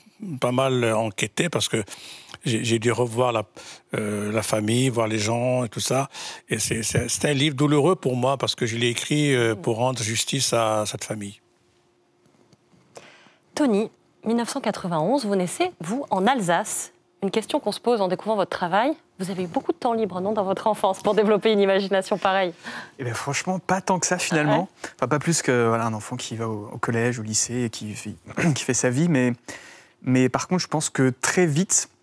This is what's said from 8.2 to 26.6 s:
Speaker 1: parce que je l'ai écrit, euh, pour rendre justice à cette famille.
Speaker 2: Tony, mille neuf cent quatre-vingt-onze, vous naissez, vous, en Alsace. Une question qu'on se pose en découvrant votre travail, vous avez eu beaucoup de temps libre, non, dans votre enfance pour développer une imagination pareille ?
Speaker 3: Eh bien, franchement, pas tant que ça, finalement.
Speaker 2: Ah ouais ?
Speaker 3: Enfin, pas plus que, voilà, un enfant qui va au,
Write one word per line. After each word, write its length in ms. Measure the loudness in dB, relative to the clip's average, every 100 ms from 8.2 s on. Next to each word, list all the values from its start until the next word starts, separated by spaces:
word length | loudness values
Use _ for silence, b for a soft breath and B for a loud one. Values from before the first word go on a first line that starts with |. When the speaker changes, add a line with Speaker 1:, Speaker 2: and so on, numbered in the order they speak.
| 0 0
Speaker 1:
parce 160 | -2
que 100 | -2
je 140 | -4 0
l'ai 100 | 0
écrit, 460 | 0 0 0 4
euh, 200 | 4 2
pour 220 | 2 -2 0
rendre 260 | 0 -2
justice 520 | -4 -2 -2 -2 0
à 300 | 2 2 2 -2
cette 180 | -6
famille. 360 | -8 -8 -10 -14 _ _ _ _ _ _ _ _ _ _ _ _ _ _ _ -20 B B B B _
Speaker 2:
Tony, 360 | 0 2 2 0 _ _ _
mille 120 | -2 0
neuf 120 | 0
cent 140 | -4
quatre-vingt-onze, 640 | -4 -4 -2 0 2 0 2
vous 100 | 0
naissez, 340 | 0 -2 -4 -4
vous, 260 | -6 -4 -2
en 180 | 2 2
Alsace. 680 | 2 2 2 0 -6 -8 _ _ -6
Une 80 | -4
question 300 | -2 -2 -2
qu'on 100 | -2
se 80 | -4
pose 220 | 0 2
en 80 | 2
découvrant 260 | -2 -2
votre 160 | 0 0
travail, 440 | -2 0 2 2 -2 _ -10
vous 100 | -6
avez 140 | -4
eu 20 | -4
beaucoup 240 | -4 -4
de 60 | -2
temps 160 | 0
libre, 280 | 0 -2 -2
non, 120 | -2
dans 100 | 0
votre 240 | 0 0 0
enfance 340 | 2 0 0
pour 120 | 0
développer 380 | 4 4 4 4
une 80 | 4
imagination 580 | 4 2 2 0 0 0
pareille ? 340 | 2 2 0 -4 B B B -10
Speaker 3:
Eh 60 |
bien, 100 | -8
franchement, 460 | -6 -4 -4 -2 -4
pas 200 | 0 0
tant 200 | 2 0
que 80 | 0
ça, 100 | -2
finalement. 500 | 0 2 4 2 0
Speaker 2:
Ah 180 | _ -14
ouais ? 60 | -4
Speaker 3:
Enfin, 100 | 0
pas 140 | 0
plus 200 | 0 0
que, 280 | 2 4 4
voilà, 180 | 2 0
un 60 |
enfant 240 | -4 -6 -10
qui 180 | -8
va 140 | -6 -6
au, 220 | -6